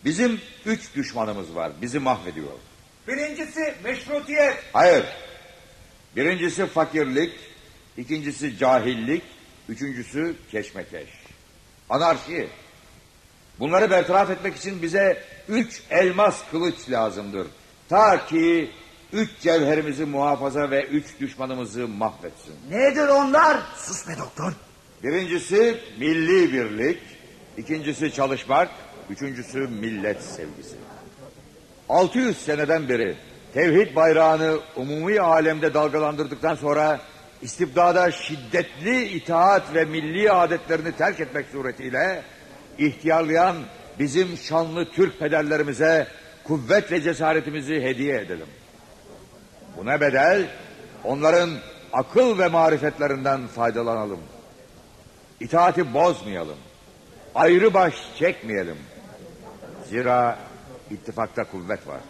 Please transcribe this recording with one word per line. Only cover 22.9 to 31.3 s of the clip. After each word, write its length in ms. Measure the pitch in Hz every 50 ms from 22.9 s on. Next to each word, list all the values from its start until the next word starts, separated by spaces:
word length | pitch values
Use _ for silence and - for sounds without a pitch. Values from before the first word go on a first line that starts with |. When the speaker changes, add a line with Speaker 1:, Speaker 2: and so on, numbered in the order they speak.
| 277 311 294
Speaker 3:
onlar? 500 | 285 277 277 277 269 269 302 311 311 285 233 - - -
Speaker 4:
Sus 300 | - - - 185 - -
be 100 | - 165 147
doktor. 340 | 143 - - - 156 185 160 - - - - - _ - - - -
Speaker 1:
Birincisi 720 | 131 156 185 190 165 175 170 - - 185 208 233 233 226 233 - - - 110
milli 540 | 131 151 160 165 160 160 185 190 175 147 131
birlik, 460 | 131 117 107 104 107 120 147 - - - - - - - - - - - - -
ikincisi 560 | - 110 - 156 156 147 147 139 123 156 147 -
çalışmak, 560 | - 135 127 135 117 - 117 135 156 180 170 - - - - - - - -
üçüncüsü 500 | 101 - 139 139 131 120 117 - - 135
millet 640 | 135 127 117 104 110 113 110 101 95 107 101 - -
sevgisi. 520 | - - - 82 76 71 71 - - - - - - - - - - - - - -